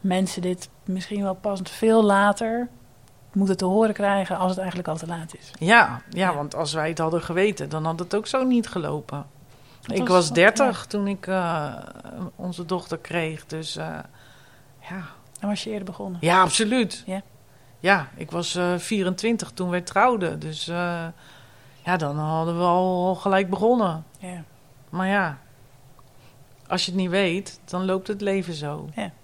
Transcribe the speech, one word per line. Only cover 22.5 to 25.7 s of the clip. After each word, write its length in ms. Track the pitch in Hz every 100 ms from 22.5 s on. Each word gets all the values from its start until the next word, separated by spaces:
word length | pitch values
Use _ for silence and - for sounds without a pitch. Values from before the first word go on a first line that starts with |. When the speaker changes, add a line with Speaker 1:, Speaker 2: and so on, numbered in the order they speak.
| 170
Speaker 2:
we 60 |
al 520 | 175 175 185 185 180 180
gelijk 340 | 202 196 190
begonnen. 560 | 185 220 247 196 160 160 -
Speaker 1:
Ja. 240 | 180 180 156 - - - -
Speaker 2:
Maar 180 | 165 185
ja, 300 | 202 180 139 - - -